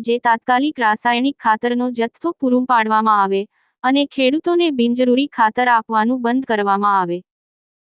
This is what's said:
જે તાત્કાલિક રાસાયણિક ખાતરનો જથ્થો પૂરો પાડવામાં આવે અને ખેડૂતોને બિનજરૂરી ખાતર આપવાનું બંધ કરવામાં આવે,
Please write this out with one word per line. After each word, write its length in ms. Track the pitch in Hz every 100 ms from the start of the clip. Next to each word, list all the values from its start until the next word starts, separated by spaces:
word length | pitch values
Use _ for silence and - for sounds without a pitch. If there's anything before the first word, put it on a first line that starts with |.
જે 180 | 226 240
તાત્કાલિક 580 | 240 233 - 247 294 285
રાસાયણિક 580 | 226 214 240 240 269 -
ખાતરનો 500 | 233 220 240 240 247
જથ્થો 440 | 233 233 - 330
પૂરો 260 | - 262 247
પાડવામાં 580 | 254 247 220 220 220 208
આવે 200 | 196 196 208 _ _ _
અને 180 | 254 277 285
ખેડૂતોને 600 | - 254 302 349 349 339
બિનજરૂરી 540 | 262 233 240 254 247 294
ખાતર 360 | - 285 240 247
આપવાનું 540 | 233 220 220 220 254
બંધ 240 | 233 254 269
કરવામાં 500 | 214 202 196 202 196
આવે, 180 | 175 175 - _ _ _ _ _